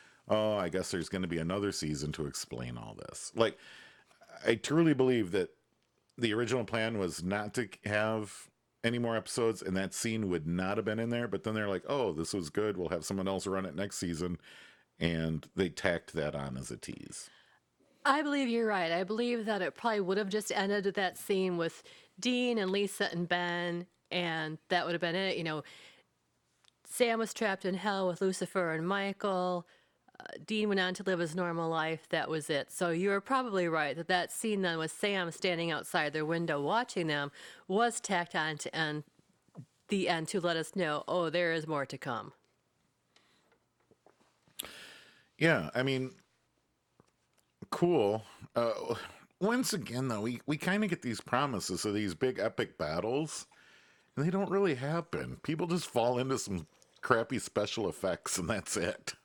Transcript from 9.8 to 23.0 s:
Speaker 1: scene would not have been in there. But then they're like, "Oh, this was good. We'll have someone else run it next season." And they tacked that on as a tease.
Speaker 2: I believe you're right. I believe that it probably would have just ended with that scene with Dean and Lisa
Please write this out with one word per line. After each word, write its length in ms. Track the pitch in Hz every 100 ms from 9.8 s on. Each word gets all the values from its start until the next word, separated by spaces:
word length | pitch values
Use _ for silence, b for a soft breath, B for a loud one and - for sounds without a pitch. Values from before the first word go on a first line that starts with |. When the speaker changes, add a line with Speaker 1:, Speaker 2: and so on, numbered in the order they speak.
| 95
Speaker 1:
scene 360 | - 120 110 101
would 180 | 87 78
not 300 | 87 92 104
have 80 | 107
been 140 | 110
in 100 | 117
there. 180 | 120 120
But 160 | 95
then 100 | 110
they're 140 | 110 104
like, 140 | 92 -
"Oh, 240 | 139 113
this 200 | 76 82
was 160 | 101 78
good. 280 | 101 107 92
We'll 120 | 82
have 140 | 85 -
someone 220 | 98 95
else 180 | 95 95
run 200 | 95 95
it 100 | 73
next 220 | 101 -
season." 420 | 90 80 90 87 B B B B B -
And 480 | 85 82 82 78 - -
they 120 | 92
tacked 440 | - 95 85 -
that 200 | 82 76 73
on 200 | 69 64
as 140 | 67
a 60 | 60
tease. 520 | - - - - - b b b _ _ _ _ 285
Speaker 2:
I 120 | 277
believe 280 | 294 285 254
you're 180 | 233 220
right. 240 | 202 165
I 120 | 170
believe 420 | 190 220 240 240 214
that 160 | 208
it 140 | 170 -
probably 260 | 233 214
would 160 | 180 196
have 120 | 202
just 220 | 208 208
ended 340 | - 196 202 196
with 100 | 190
that 220 | 185 -
scene 400 | - 190 185 175
with 260 | 165 - B B B -
Dean 380 | 240 247 247 226
and 140 | 190
Lisa 380 | 196 202 -